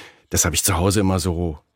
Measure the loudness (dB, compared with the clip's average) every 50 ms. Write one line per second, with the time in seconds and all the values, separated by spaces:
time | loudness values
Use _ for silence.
0 | -20 -20 -20 _ _ -6 -2 0 0 0 0 0 0 0 0 2 2 2 2 2
1 | 2 2 2 0 0 -2 -2 -2 -2 -4 -6 -8 _ _ _